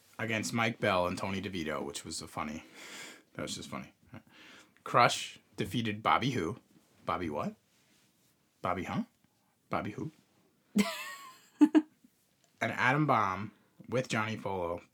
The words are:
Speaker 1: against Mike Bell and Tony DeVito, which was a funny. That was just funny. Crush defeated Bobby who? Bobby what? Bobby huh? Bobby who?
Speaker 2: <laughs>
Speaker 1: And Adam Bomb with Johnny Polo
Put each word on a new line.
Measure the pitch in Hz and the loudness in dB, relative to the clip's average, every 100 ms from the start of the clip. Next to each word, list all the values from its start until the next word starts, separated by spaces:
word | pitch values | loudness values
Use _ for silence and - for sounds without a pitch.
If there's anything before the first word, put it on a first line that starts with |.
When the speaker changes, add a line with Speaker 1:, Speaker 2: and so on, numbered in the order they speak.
| - - | -18 -8
Speaker 1:
against | 113 110 98 | -2 -2 0
Mike | 113 113 113 | 2 0 2
Bell | 113 95 90 | 2 4 2
and | 92 | 0
Tony | 101 98 | -2 -4
DeVito, | 95 92 78 73 | -4 -4 -4 -4
which | 69 73 | -4 -8
was | - 80 | -8 -10
a | 80 | -8
funny. | - 78 78 - - - - - - _ | -8 -8 -8 -12 -18 -16 -14 -16 -18 _
That | - | -10
was | 78 - | -8 -8
just | - | -8
funny. | 69 - - _ - - - - - - _ | -10 -12 -18 _ -20 -20 -20 -20 -20 -20 _
Crush | - 131 123 - - - _ - | 0 6 6 6 -4 -12 _ -8
defeated | 90 127 113 104 | -4 -2 -2 0
Bobby | 110 80 123 | 4 4 4
who? | 117 82 127 - - _ _ | 0 -2 -4 -12 -20 _ _
Bobby | - 85 85 | -4 -2 -2
what? | 73 135 220 _ _ _ _ _ _ _ _ _ _ | -2 -4 -8 _ _ _ _ _ _ _ _ _ _
Bobby | 95 92 | -4 -2
huh? | 82 92 233 _ _ _ _ _ _ | -2 -4 -4 _ _ _ _ _ _
Bobby | - - | -4 -4
who? | 104 156 - _ _ _ _ _ - | -6 -10 -10 _ _ _ _ _ 0
Speaker 2:
<laughs> | 659 640 - - - - _ _ 302 320 - _ _ _ _ _ _ _ | 2 -2 -10 -12 -16 -20 _ _ 6 6 2 _ _ _ _ _ _ _
Speaker 1:
And | 113 | -4
Adam | - 117 143 147 | 2 4 4 6
Bomb | 123 101 92 104 - _ _ - | 4 4 0 -6 -12 _ _ -4
with | 120 127 | -2 0
Johnny | 117 110 110 | 0 0 -2
Polo | 101 95 85 87 - | -4 -2 -2 -4 -8